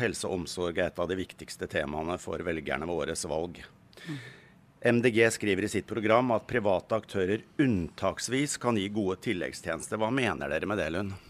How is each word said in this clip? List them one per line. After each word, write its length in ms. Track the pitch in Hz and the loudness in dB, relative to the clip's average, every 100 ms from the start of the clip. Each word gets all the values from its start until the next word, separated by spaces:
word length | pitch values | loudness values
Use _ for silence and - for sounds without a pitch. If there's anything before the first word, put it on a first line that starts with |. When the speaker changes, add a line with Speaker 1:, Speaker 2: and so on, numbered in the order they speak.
| 117 | -2
Speaker 1:
helse 180 | 87 - | -2 -4
og 80 | 92 | -4
omsorg 380 | 82 - 87 85 | -4 -4 -2 0
er 80 | 87 | 0
et 60 | - | 0
av 80 | 87 | -2
de 80 | 95 | -2
viktigste 480 | 90 - - - 90 | -6 -10 -14 -10 -4
temaene 480 | 82 71 76 80 90 | -2 -2 -2 -4 -4
for 220 | - 82 | -4 -6
velgerne 480 | 85 80 71 69 82 | -4 -4 -2 -4 -2
ved 160 | 85 71 | -2 -2
årets 180 | 82 90 | -4 -4
valg. 320 | 76 87 82 - - - - - | -2 -4 -8 -18 -20 -20 -16 -10
Speaker 2:
Mm. 100 | 143 - - - - - _ 120 | -10 -12 -18 -20 -20 -20 _ 4
Speaker 1:
M 140 | 120 | 4
D 100 | 113 | 6
G 160 | 107 113 | 6 6
skriver 300 | - 104 92 101 | 4 2 2 2
i 80 | 104 | -2
sitt 120 | - | -4
program 440 | - 101 117 127 | 0 4 6 6
at 160 | 110 - | 2 0
private 480 | 123 101 90 - 113 | 0 2 2 2 -2
aktører 460 | - 101 92 110 - - | -2 -2 0 0 -2 2
unntaksvis 1000 | 139 98 80 - 95 85 - 131 147 - | 4 2 0 -2 -2 -2 -2 -2 -2 -2
kan 180 | 123 113 | 0 0
gi 100 | 95 | 0
gode 300 | 104 95 92 - | 0 0 -2 -2
tilleggstjenester. 720 | 92 67 - 90 82 - 107 | -2 -4 -6 -6 -6 -4 -2
Hva 120 | 110 | 0
mener 340 | 135 117 71 71 | 2 0 0 -2
dere 220 | 78 87 | -2 0
med 80 | 104 | 0
det, 140 | 78 | 0
Lund? 220 | 85 101 98 - | -2 -4 -8 -14